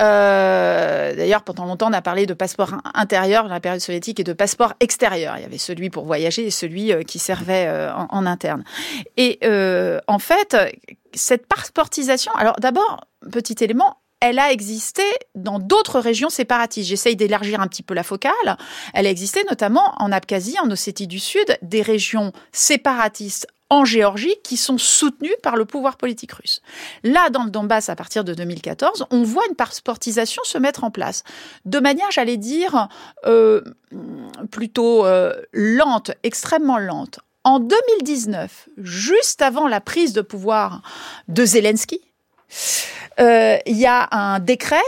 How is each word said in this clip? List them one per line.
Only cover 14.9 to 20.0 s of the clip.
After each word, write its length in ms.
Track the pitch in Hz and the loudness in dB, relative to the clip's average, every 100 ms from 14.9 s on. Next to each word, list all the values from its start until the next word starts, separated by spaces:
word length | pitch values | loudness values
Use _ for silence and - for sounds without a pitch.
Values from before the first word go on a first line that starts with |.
| - 403 508 - | -2 -2 -2 -6
dans 240 | 196 196 202 | -10 -6 -6
d'autres 400 | 190 415 - 262 | 2 2 4 0
régions 320 | 233 226 302 | 0 0 -2
séparatistes. 580 | - 240 240 233 214 180 | -2 0 0 0 -4 -4
J'essaye 280 | 196 240 202 | 0 0 2
d'élargir 440 | 208 208 208 208 | 2 2 -2 -2
un 60 | 190 | -4
petit 160 | - | -6
peu 100 | - | -6
la 120 | 175 | -6
focale. 520 | 175 196 269 453 359 180 - - - | -4 -4 -2 0 0 -2 -8 -16 -6
Elle 140 | - 196 | 0 0
a 20 | |
existé 320 | 180 196 - 233 | 0 -2 -4 -2
notamment 440 | 240 208 269 392 | -2 2 4 2
en 140 | - | 0